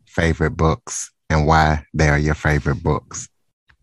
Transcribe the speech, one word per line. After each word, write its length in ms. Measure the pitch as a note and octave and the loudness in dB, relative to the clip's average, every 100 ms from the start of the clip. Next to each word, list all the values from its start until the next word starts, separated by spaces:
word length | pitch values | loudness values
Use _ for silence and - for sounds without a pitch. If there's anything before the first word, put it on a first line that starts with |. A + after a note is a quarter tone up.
| _ | _
favorite 460 | - E2 D#2+ D2+ | -2 0 0 -2
books 600 | E2 D#2+ - - - - _ - | 0 0 0 -6 -12 -12 _ -2
and 160 | D#2+ D2 | 0 2
why 380 | D#2+ D#2 D2+ - | 4 4 0 -4
they 140 | D#2 D2+ | 0 2
are 100 | D2 | 2
your 180 | D2+ D2 | 0 -2
favorite 460 | D#2 D2 D2+ C#2+ | 0 0 0 -2
books. 460 | E2+ C#2 - - - _ _ _ _ _ | -2 -4 -6 -18 -18 _ _ _ _ _